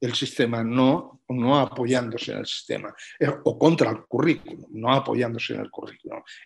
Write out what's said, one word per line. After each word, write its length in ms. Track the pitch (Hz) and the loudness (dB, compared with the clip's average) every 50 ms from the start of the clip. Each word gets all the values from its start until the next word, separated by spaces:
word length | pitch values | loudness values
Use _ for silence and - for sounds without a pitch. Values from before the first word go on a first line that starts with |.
el 140 | 123 120 117 | -4 -2 -2
sistema, 480 | - 135 123 - - 127 117 117 117 113 | -2 -4 -4 0 0 0 0 2 -2 -2
no, 600 | 113 120 127 127 131 147 175 - - - _ _ - | 0 2 4 4 4 4 2 0 -6 -16 _ _ -6
no 300 | 127 127 117 123 143 143 | -4 0 2 4 4 4
apoyándose 720 | 131 - - 131 127 120 127 127 120 113 110 117 - - 107 | 4 2 0 -2 0 2 2 0 0 -2 -6 -8 -6 -6 -6
en 60 | 104 | -6
el 80 | - | -6
sistema, 480 | - - - - - - - - - - - - - - - | -8 -8 -10 -8 -6 -6 -6 -6 -10 -14 -16 -20 -10 -4 -2
eh, 120 | - 135 - - - | 0 0 0 0 -2
o 140 | - - - | -2 2 4
contra 320 | - 160 165 156 143 113 | 6 6 6 6 4 2
el 140 | 113 - - | 0 -4 -6
currículum, 600 | - - - 143 165 147 - - - - - - - - | -4 -2 2 2 2 2 0 -2 -16 -16 -16 -16 -14 -10
no 200 | 110 113 123 131 | -4 0 2 2
apoyándose 640 | 139 131 123 113 117 123 117 117 113 - - - | 2 2 0 0 0 0 -2 -2 -6 -6 -6 -6
en 60 | - | -6
el 100 | - - | -8 -10
currículum. 520 | - - - - - _ - - - - - - - - - | -10 -12 -14 -14 -14 _ -14 -12 -12 -14 -14 -16 -20 -12 -4